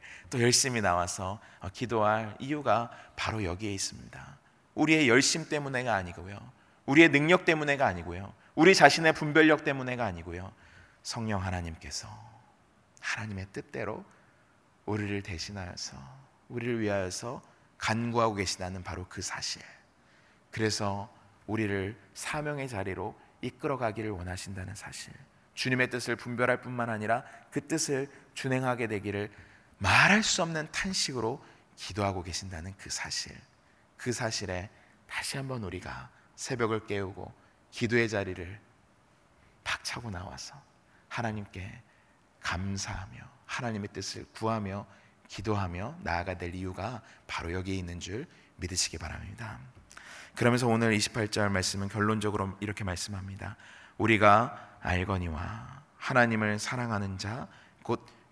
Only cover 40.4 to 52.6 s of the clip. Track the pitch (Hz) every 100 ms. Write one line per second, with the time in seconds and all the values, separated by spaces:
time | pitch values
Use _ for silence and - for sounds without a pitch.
40.4 | - 143 - _ _ _ - - 117 107
41.4 | 98 95 95 - - _ _ _ _ _
42.4 | - 87 98 98 104 92 95 - - -
43.4 | - - 123 107 98 - 98 - - -
44.4 | 110 113 101 98 - - - _ - -
45.4 | 104 104 92 87 113 170 101 85 87 87
46.4 | 87 90 92 92 104 123 - - - -
47.4 | 78 92 92 95 87 87 82 104 160 -
48.4 | - - 87 92 - - 80 - 80 101
49.4 | 110 123 131 - - - - - - -
50.4 | 120 120 123 113 113 107 - 120 107 -
51.4 | 104 95 92 98 98 107 104 110 104 101
52.4 | 98 92